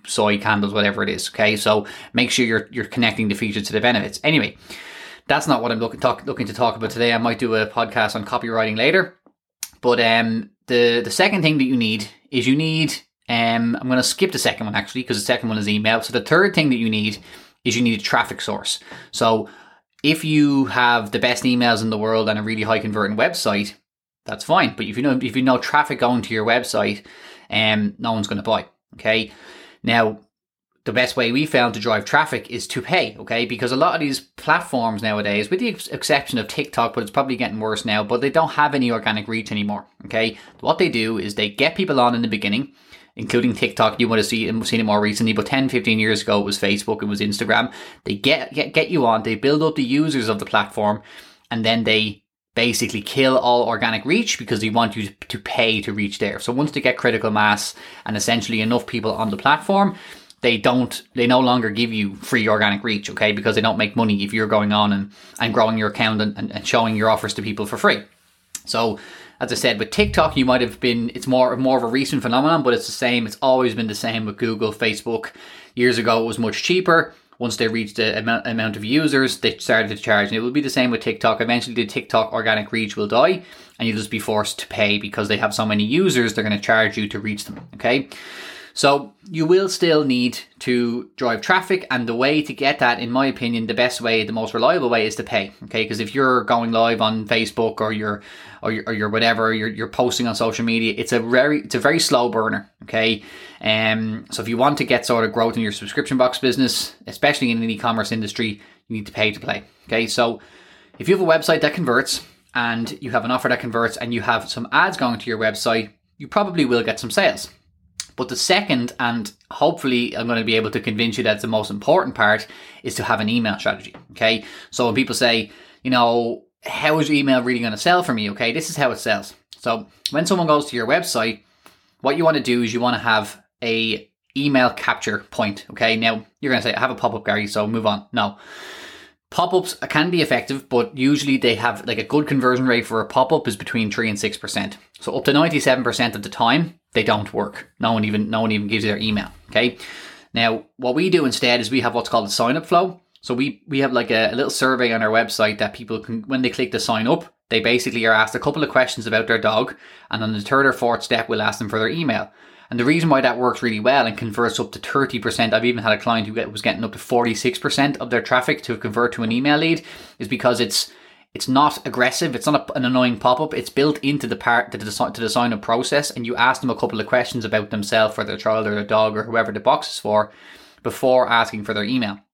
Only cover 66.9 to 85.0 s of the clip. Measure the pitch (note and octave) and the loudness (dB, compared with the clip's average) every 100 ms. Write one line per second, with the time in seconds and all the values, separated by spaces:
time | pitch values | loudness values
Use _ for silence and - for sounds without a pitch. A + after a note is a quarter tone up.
66.9 | G#2+ A2 G#2+ G#2 G#2 G#2 G#2 G#2 A#2 G#3 | 2 2 2 -2 -6 -6 -6 -6 0 0
67.9 | - - _ _ _ _ - - A2+ A#2 | 0 -4 _ _ _ _ -18 -6 -2 0
68.9 | G2+ - - - - A#2+ A#2+ B2 G#2+ A2 | -2 -10 -20 -18 -10 -6 0 0 0 -2
69.9 | - G#3 - D#3 C#3 B2+ B2+ A#2+ - B2+ | 0 0 2 2 2 2 2 0 -2 0
70.9 | A#2 A#2 A#2+ C3 B2+ B2+ B2 C3 C3 A#2 | 0 -2 -6 0 2 2 2 2 2 2
71.9 | C3 C3+ C#3+ A#2+ B2 D3+ E3 B2+ A2+ - | 0 0 -2 0 2 4 2 2 0 -2
72.9 | - B2 A#2+ A2 - C3+ C3 B2+ A2 A2 | -2 0 0 -2 -2 2 4 2 0 -4
73.9 | G#2 A#2 A2+ G#2+ G2 A2+ G#2+ A2 G#2 A2+ | -4 -4 -4 -6 -4 -4 -2 -4 -2 -2
74.9 | G#2 A2+ A2+ - - - - - - B2 | -2 -4 -4 -6 -16 -20 -20 -10 0 2
75.9 | A#2 A2+ A2+ A2+ G#2+ A2 G#2 - F3+ F3+ | 2 2 2 2 -2 -2 -2 0 2 4
76.9 | E3 D3+ - _ - A#2+ - A2+ A2+ G#2 | 2 2 -8 _ -8 -6 0 0 0 -4
77.9 | - A2 A2 A2 A#2 - A2+ A2 G2+ G#2+ | -2 -2 0 -2 -2 -2 -2 -2 -4 0
78.9 | C#3+ D#3 C3+ C3 - A2+ - - A2+ G#2 | 2 4 2 2 0 -2 -2 0 2 2
79.9 | G2+ - G#2 G2+ A2 A#2+ C#3+ C#3 C3+ B2 | -4 0 2 2 0 0 -2 0 0 0
80.9 | A2+ B2+ A2 A2+ A2 A#2 A#2+ A#2+ A#2 G#2+ | 0 -2 0 0 2 0 0 -2 -2 -2
81.9 | C3 - A2+ A2 A#2 A2 G#2+ G#2 A2+ G#2+ | -4 0 0 2 0 0 0 -2 -4 -4
82.9 | G#2 G#2 A2+ E3 F3+ - - - - A#2 | -4 0 4 4 2 -6 -20 -18 -6 -2
83.9 | G#2+ G#2+ A2 G#2 G#2+ G#2 - - - G#2 | -2 -4 -6 -2 0 0 -4 -8 0 2
84.9 | G#2+ | 2